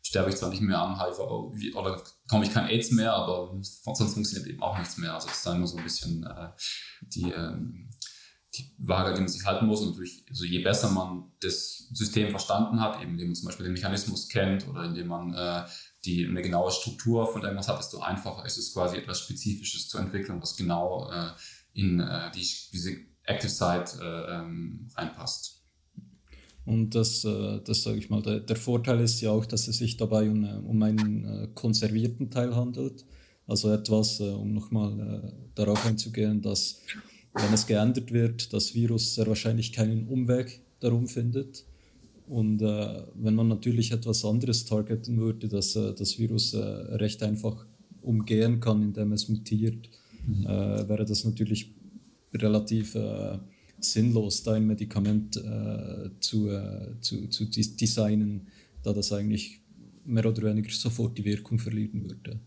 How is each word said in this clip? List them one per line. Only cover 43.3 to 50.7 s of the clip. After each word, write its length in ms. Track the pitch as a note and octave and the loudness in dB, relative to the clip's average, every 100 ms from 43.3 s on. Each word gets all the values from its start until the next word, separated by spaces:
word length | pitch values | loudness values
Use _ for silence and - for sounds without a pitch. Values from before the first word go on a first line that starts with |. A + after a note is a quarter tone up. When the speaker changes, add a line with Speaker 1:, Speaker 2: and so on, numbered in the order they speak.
| A2 | 6
Speaker 2:
man 100 | A2+ | 6
natürlich 460 | A2 B2 A#2 A2+ | 4 2 2 2
etwas 320 | A2+ A#2 G#2+ | 0 0 0
anderes 400 | G#2 A2+ C3 A2+ | 4 2 4 2
targeten 560 | - G#2+ G#2+ A2 B2 A#2 | 2 0 2 -2 2 2
würde, 260 | A2+ A2 G#2+ | 2 0 0
dass, 300 | G2+ G2+ A2 | 0 0 0
äh, 180 | G#2 | 0
das 240 | G2+ G2+ - | 0 -4 0
Virus, 360 | A2 A2 - | 2 2 0
äh, 40 | G#2+ | 0
recht 640 | G#2 G#2 G#2 A2 G#2+ - | -2 -4 -4 0 0 0
einfach 420 | G#2+ G#2 A2 - - - - - | 0 0 -2 -4 -12 -20 -20 -10
umgehen 560 | C3 A2+ G#2 A2 A#2 A#2+ | 2 2 4 4 6 4
kann, 240 | A#2 G#2+ | 4 4
indem 300 | G#2 G#2 G#2 | 4 2 0
es 160 | G#2 - | 0 0
mutiert, 600 | A2 - G#2+ A2+ A2+ - - - - - | -2 2 2 2 0 -10 -20 -20 -8 -2
Speaker 1:
Mhm. 180 | G2+ | 0
Speaker 2:
äh, 440 | G2 G2 G2+ | 2 2 2